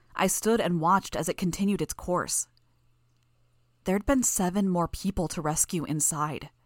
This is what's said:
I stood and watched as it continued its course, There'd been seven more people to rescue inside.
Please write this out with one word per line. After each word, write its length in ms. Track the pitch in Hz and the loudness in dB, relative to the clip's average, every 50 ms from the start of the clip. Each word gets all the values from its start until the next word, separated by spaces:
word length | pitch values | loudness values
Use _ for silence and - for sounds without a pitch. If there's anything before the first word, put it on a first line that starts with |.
| _ _ - | _ _ -4
I 100 | - 185 | 0 0
stood 340 | 190 - - - 214 226 226 | 0 0 0 2 2 2 2
and 220 | 185 170 175 165 | 2 2 0 2
watched 340 | 156 165 190 196 - - - | 4 4 4 4 2 0 -4
as 140 | - 160 185 | -4 -4 -4
it 80 | - - | -4 -2
continued 460 | 190 175 160 - 202 196 202 185 160 | -2 -2 -2 0 0 0 0 0 -2
its 100 | - - | -4 -6
course, 540 | - - - 175 170 101 - - - - - _ _ _ _ _ _ _ _ _ _ _ _ _ _ _ _ _ _ _ _ _ _ _ _ _ _ - | -6 -6 -2 -2 -2 -2 -2 -2 -4 -4 -6 _ _ _ _ _ _ _ _ _ _ _ _ _ _ _ _ _ _ _ _ _ _ _ _ _ _ -2
There'd 220 | - 185 202 - | 0 0 2 2
been 180 | - 277 262 233 | 2 2 2 2
seven 460 | - - - 190 180 180 208 196 190 | 2 0 0 0 0 2 2 2 2
more 180 | 180 175 170 - | 2 2 0 0
people 400 | - - - 190 - - 170 151 | -2 -4 -4 -4 -2 -2 -2 -2
to 120 | - 180 | -2 -2
rescue 440 | 156 151 156 - - - - 170 143 | -2 0 0 0 0 0 -2 -2 -2
inside. 640 | - 147 151 143 - 165 147 151 151 143 - - - - _ _ | -2 -2 0 0 0 0 0 -2 -2 -4 -6 -10 -14 -18 _ _